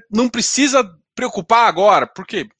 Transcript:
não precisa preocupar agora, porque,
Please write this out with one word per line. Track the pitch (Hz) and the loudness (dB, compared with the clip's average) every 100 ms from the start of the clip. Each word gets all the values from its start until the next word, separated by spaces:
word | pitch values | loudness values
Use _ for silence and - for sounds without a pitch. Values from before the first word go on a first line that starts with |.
| _ | _
não | 208 247 | -2 -2
precisa | 233 - - 277 262 208 165 _ | -2 -4 -2 0 0 -2 -10 _
preocupar | - 247 - 175 226 226 | -8 -8 -8 0 2 2
agora, | 165 208 180 247 | 2 2 2 0
porque, | - 185 208 113 | -8 -10 -10 -10